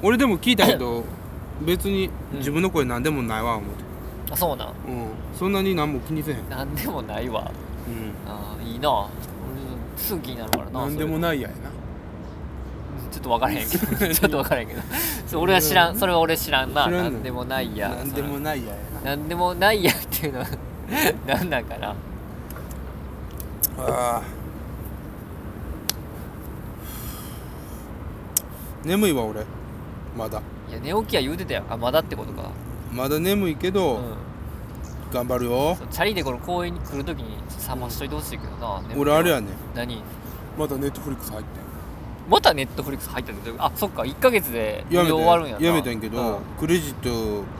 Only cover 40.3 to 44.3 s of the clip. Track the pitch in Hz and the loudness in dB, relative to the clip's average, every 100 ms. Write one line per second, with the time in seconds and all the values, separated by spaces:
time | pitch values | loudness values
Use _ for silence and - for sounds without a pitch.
40.3 | - - - 151 135 143 - 143 131 - | -10 -10 -4 -2 0 -2 -2 -6 -6 -6
41.3 | 107 107 - - - - - - - - | -8 -8 -10 -10 -10 -10 -10 -10 -10 4
42.3 | 185 - 151 131 - 139 131 - 123 123 | 6 6 4 -2 -4 -4 -4 -4 -6 -4
43.3 | 101 110 120 156 - 208 - 117 - 262 | -6 -8 -2 -2 0 -2 0 -4 4 6